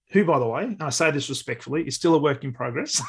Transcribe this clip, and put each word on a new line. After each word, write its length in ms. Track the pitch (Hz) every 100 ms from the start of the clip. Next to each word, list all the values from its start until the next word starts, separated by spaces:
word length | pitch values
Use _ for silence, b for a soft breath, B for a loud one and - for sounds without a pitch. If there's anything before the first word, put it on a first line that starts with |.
| _
Who, 120 | 196
by 160 | 170 156
the 80 | 117
way, 160 | 123
and 180 | 226 208
I 60 | 156
say 220 | - 160
this 160 | 143 131
respectfully, 560 | 131 - 120 - 147 160
is 100 | -
still 200 | 170 160
a 20 |
work 260 | 147 135 139
in 80 |
progress. 480 | 120 127 117 302 -